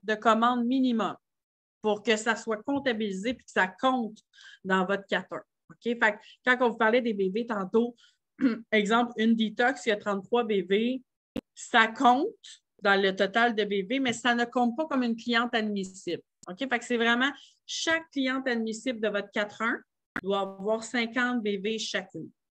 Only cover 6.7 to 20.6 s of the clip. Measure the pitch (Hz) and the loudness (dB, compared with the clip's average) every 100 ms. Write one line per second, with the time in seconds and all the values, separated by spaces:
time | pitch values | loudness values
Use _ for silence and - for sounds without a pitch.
6.7 | 226 220 247 240 202 190 208 240 208 185 | 2 4 4 2 0 -2 -2 -4 -4 0
7.7 | 226 240 - _ _ _ - 262 226 - | 0 0 -4 _ _ _ -2 0 0 0
8.7 | 214 202 233 233 220 226 226 214 220 247 | 0 4 2 2 0 2 2 0 0 0
9.7 | 277 233 208 208 196 185 240 220 196 180 | 0 -2 -2 -2 -4 -2 -2 0 -2 0
10.7 | 202 240 262 - _ _ - - - - | 0 0 -4 -10 _ _ -14 -14 -16 0
11.7 | 240 220 226 254 254 403 - - - _ | 4 4 4 4 4 2 -6 -18 -20 _
12.7 | _ 202 196 196 190 196 226 240 214 202 | _ 2 4 4 2 0 4 2 2 0
13.7 | 202 190 269 262 226 247 240 240 254 240 | -2 0 0 0 0 0 2 0 0 0
14.7 | 233 311 269 240 226 240 233 240 240 214 | 0 -2 0 0 -2 0 0 0 -2 -2
15.7 | 202 190 185 175 160 - _ - 180 262 | -4 -6 -8 -8 -8 -10 _ -16 -8 -2
16.7 | 240 - 233 233 240 277 277 - _ - | -2 0 0 2 2 0 -2 -14 _ -12
17.7 | - 330 320 320 277 262 262 262 233 220 | -4 0 -2 -2 -4 -2 -2 -2 -2 -4
18.7 | 220 262 226 214 202 202 220 208 - 226 | -4 -6 -2 -2 -2 -4 -4 -4 -4 -4
19.7 | 285 - _ _ - 185 196 196 190 | -4 -8 _ _ -10 -4 -2 -2 -4